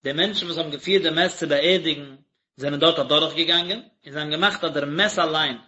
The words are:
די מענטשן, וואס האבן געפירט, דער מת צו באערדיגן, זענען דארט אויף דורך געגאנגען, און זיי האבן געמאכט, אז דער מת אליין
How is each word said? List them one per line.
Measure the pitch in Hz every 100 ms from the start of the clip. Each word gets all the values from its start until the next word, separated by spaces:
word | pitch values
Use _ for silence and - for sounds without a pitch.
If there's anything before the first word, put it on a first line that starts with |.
די | 139
מענטשן, | 147 202 196 175
וואס | 165
האבן | 160
געפירט, | 143 175 196
דער | 165
מת | 156 180
צו | - 160
באערדיגן, | 143 160 185 160 147 139 135 _ _ _ -
זענען | 143 143
דארט | 160 160
אויף | 131
דורך | 151 156
געגאנגען, | 156 165 170 175 226
און | - _ 147
זיי | 143
האבן | 151
געמאכט, | 156 196 -
אז | 165
דער | 147
מת | 143 156 202 -
אליין | 165 156 147 117